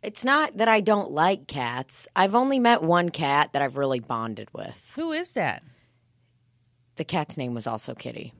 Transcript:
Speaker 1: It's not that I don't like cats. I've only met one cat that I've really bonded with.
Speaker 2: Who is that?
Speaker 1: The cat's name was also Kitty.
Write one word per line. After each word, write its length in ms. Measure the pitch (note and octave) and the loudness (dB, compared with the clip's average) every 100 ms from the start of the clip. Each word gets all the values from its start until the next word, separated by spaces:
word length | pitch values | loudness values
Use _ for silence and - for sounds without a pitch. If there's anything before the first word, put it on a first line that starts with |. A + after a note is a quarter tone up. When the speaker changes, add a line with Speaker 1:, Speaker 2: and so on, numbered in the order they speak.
| - | -10
Speaker 1:
It's 180 | G#3+ | -4
not 320 | B3+ C#4+ D#4 G3+ | 2 2 2 0
that 120 | A3+ | 4
I 120 | A3 | 4
don't 300 | G#3 G#3 E3+ | 4 2 0
like 360 | C#3+ E3+ G3 - | 2 2 2 -4
cats. 600 | D3 B2 B2 C3+ - - - | -6 -4 -6 -8 -8 -4 2
I've 180 | G3 | 2
only 240 | A3 C4 C4+ | 4 2 4
met 240 | A#3+ A#3+ | 4 4
one 280 | D#3+ F3 F3 | 4 2 2
cat 420 | - D3 C#3+ D3+ | -2 2 2 2
that 80 | C#3 | 0
I've 160 | C#3 C3 | -2 0
really 240 | C#3 B2+ | -2 -2
bonded 480 | A2 A#2 A2+ G#2+ G#2+ | -4 -6 -6 -8 -12
with. 380 | - G2+ - - - | -12 -14 -14 -16 -8
Speaker 2:
Who 160 | E4 | -6
is 220 | D#4 F4 | -4 -4
that? 280 | - D#3 F#2+ - _ _ _ _ _ _ _ _ _ _ _ _ - | -4 -4 -4 -12 _ _ _ _ _ _ _ _ _ _ _ _ -12
Speaker 1:
The 80 | |
cat's 320 | D3+ D#3+ D3+ - | -4 -4 -4 -6
name 160 | B2+ | -6
was 140 | A#2+ A2 | -6 -6
also 280 | A2 - | -8 -8
Kitty. 380 | A#2+ B2+ A2+ A2+ _ | -12 -12 -12 -16 _